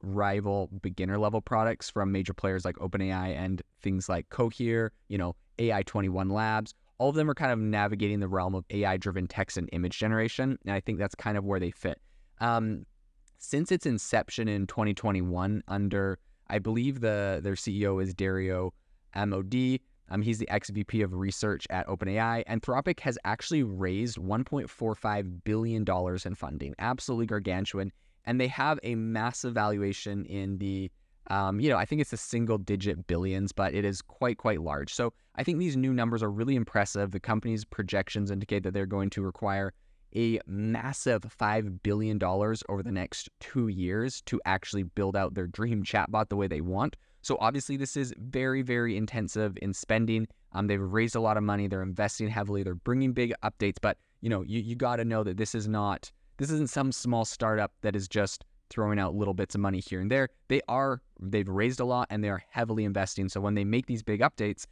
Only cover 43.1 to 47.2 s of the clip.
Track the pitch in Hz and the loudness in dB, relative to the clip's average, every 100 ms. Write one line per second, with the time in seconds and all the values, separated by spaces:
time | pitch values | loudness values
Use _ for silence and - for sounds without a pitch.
43.1 | - - - - 131 113 92 90 104 127 | -8 -12 -16 -6 0 0 0 0 0 0
44.1 | - - 120 - 95 - 101 92 - 98 | -4 -4 -2 0 0 0 -4 -2 0 0
45.1 | 98 92 95 87 - 117 113 92 107 82 | 2 0 -2 -4 -2 -2 0 0 0 2
46.1 | 110 110 101 98 78 87 95 147 - _ | 0 0 0 0 0 -2 0 -2 -4 _
47.1 | _ | _